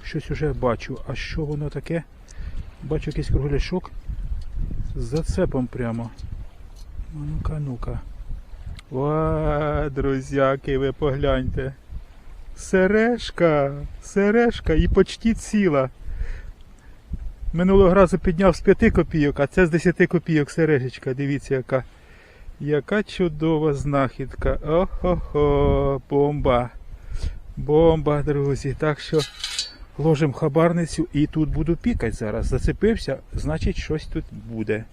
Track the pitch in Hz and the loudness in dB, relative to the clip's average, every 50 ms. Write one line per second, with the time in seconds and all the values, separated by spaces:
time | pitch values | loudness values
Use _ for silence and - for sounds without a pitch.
0 | - - - 156 - - 151 120 151 151 131 123 123 123 113 - - - 135 117 | -10 -8 -8 -6 -6 -6 -4 -2 -2 -2 -2 0 0 0 0 0 -4 -8 -8 -8
1 | - - 127 - - - - 165 156 143 151 147 147 143 - 143 - - 165 170 | -8 -8 -6 -6 -6 -6 -4 -4 -4 -4 -4 -4 -6 -6 -6 -8 -6 -4 -4 -4
2 | 151 - - - - - - - - - - - - - - - - 131 156 151 | -4 -8 -14 -20 -20 -18 -14 -12 -10 -8 -8 -8 -8 -10 -12 -12 -6 -4 -4 -4
3 | - 151 147 156 147 - - 139 131 143 143 135 - - 180 180 - - - - | -4 -4 -4 -4 -2 0 2 2 2 2 0 0 0 0 -2 -6 -6 -6 -12 -12
4 | - - - - - - - - - - - - - - - - - - - - | -8 -8 -8 -6 -6 -6 -6 -6 -6 -6 -6 -4 -4 -4 -2 -4 -4 -4 -4 -6
5 | 117 113 127 160 160 - - - 180 147 - 135 127 120 - 123 123 117 113 117 | -6 -4 -2 -2 -2 -2 0 0 0 0 0 -2 -2 -2 -4 -4 -4 -4 -4 -4
6 | 117 117 - - - - - - - - - - - - - - - - - - | -6 -8 -10 -12 -12 -12 -10 -10 -12 -12 -16 -16 -18 -18 -18 -18 -16 -14 -10 -10
7 | - - 160 151 147 147 156 156 - - 165 151 147 139 123 117 - 131 123 113 | -10 -10 -10 -10 -8 -6 -6 -4 -4 -4 -4 -4 -4 -6 -6 -6 -6 -6 -6 -6
8 | - - - - - - - - - - - - - - - - - - 143 127 | -8 -10 -12 -12 -10 -10 -10 -10 -10 -14 -16 -14 -12 -12 -14 -14 -12 -10 -6 -4
9 | 139 147 151 156 160 160 160 156 156 151 151 147 156 147 147 147 151 151 135 139 | -2 -2 0 0 0 0 0 0 0 0 0 0 0 0 -2 -2 -2 -4 -2 -2
10 | 131 139 139 135 131 139 143 139 135 135 139 139 - 147 139 131 135 135 131 - | -2 0 0 -2 -2 -2 0 2 2 2 2 0 -2 -2 0 0 0 0 -2 0
11 | 156 147 131 139 143 139 135 131 131 127 - - 131 135 135 - - - - - | -2 -2 0 0 0 2 2 2 0 -2 -4 -4 -4 -6 -8 -12 -14 -12 -12 -12
12 | - - - - - - - - - - - - - - - 190 185 190 202 214 | -12 -14 -20 -20 -18 -18 -16 -16 -14 -14 -14 -14 -6 0 2 4 4 6 4 4
13 | 220 233 247 226 - - - - 175 165 151 147 139 139 139 143 143 - - - | 4 2 2 0 -4 -6 -2 2 4 4 4 4 2 0 -2 -6 -10 -10 -12 -12
14 | - - - 202 196 208 214 233 240 240 - - - - 160 156 170 170 - 196 | -12 -4 0 2 4 4 6 6 4 4 2 0 0 0 4 4 4 4 6 4
15 | 190 - - - - 226 220 - - - - 208 202 175 147 139 131 131 - - | 4 2 2 -2 0 0 0 0 -2 -2 2 2 4 4 4 2 2 0 -2 -8
16 | - - - - - - - - - - - - - - - - - - - - | -10 -8 -4 -4 -4 -4 -4 -8 -10 -14 -16 -16 -18 -20 -20 -20 -20 -20 -20 -20
17 | - - - - - - - - - - - 160 180 185 196 196 196 180 180 202 | -14 -10 -10 -8 -8 -8 -10 -8 -4 -4 0 2 4 6 8 8 8 8 8 8
18 | 190 165 - 170 - 185 170 160 196 190 165 - - - 185 - 226 220 - - | 6 6 6 2 2 2 2 4 4 4 4 4 6 4 6 6 6 4 6 4
19 | 160 - - 160 143 143 131 - 143 139 - 190 185 165 156 160 - 180 160 - | 2 2 2 2 2 2 2 2 0 0 4 4 4 4 4 2 2 4 4 4
20 | 185 165 - 170 - - 160 151 143 - - - 160 156 151 135 127 127 - - | 4 4 2 0 0 2 2 2 2 0 0 2 2 4 4 2 2 -2 -6 -6
21 | - 139 131 131 143 139 143 135 - - 139 131 120 - 135 131 117 - - - | -6 -6 -4 -2 -2 -2 -2 -2 -2 -2 -2 -2 -2 0 -2 -2 -2 -4 -12 -20
22 | - - - - - - - - - - - - - 143 147 147 127 - 202 214 | -20 -20 -20 -20 -20 -20 -20 -20 -18 -16 -14 -8 -4 0 0 0 0 0 0 -2
23 | 202 - - - 185 170 151 147 156 160 160 151 156 156 143 135 135 147 139 139 | -2 -2 -2 0 0 0 0 0 0 2 2 2 2 2 0 0 -2 0 0 2
24 | 135 120 - - 139 - - - - 139 131 - - 151 156 170 190 - - - | 2 0 -2 -4 -10 -8 -6 -4 -2 0 0 -2 -2 0 0 2 0 0 -2 -2
25 | - 180 180 165 - - - 147 147 147 143 143 143 143 139 139 139 139 139 131 | 0 0 0 0 -2 -2 0 2 2 4 4 4 4 4 4 4 2 2 0 -2
26 | - - 143 143 143 147 147 143 131 135 127 120 123 117 - - - - - - | -4 -2 2 2 2 2 2 0 2 4 4 4 2 0 -6 -12 -16 -16 -16 -16
27 | - - - - - - - - - - - - - 135 151 156 165 165 160 160 | -10 -8 -6 -4 -4 -4 -6 -6 -12 -14 -12 -8 -2 2 4 6 6 6 6 4
28 | 143 151 147 147 139 151 147 143 139 139 135 120 - 143 127 - 156 156 147 - | 2 0 0 0 0 0 0 0 0 0 -2 -2 -2 -6 -4 -2 -2 -2 -2 -2
29 | - - - 156 139 - - - - - - - - - - - - - - - | -4 -2 0 0 0 -2 -6 -10 -10 -8 -6 -8 -8 -8 -10 -18 -20 -14 -8 -2
30 | 143 160 156 135 160 143 120 - 165 156 139 160 160 170 175 170 170 151 - - | 2 2 2 4 2 0 0 0 -2 0 2 4 4 4 4 2 -2 -2 -2 -4
31 | 160 - - 143 151 143 - 156 156 143 139 143 151 147 170 - - 233 233 - | -4 -2 0 0 0 0 0 0 0 0 0 0 0 0 0 0 0 0 0 0
32 | - 113 104 - 117 107 107 113 107 - 131 123 - - - - - 214 226 190 | -2 -4 -4 -4 -4 -4 -2 -2 -2 0 0 0 2 0 0 2 2 2 2 2
33 | - - 139 - - - - - - 139 156 160 - 202 180 - - - 156 156 | -2 -4 -6 -6 -8 -8 -8 -6 -4 -2 -2 -2 0 -2 -2 -2 -4 -4 -4 -6
34 | - - - 160 151 - - - 107 113 117 113 107 104 110 107 113 - | -6 -6 -6 -6 -8 -8 -10 -14 -12 -10 -6 -4 -2 -2 -2 -4 -4 -8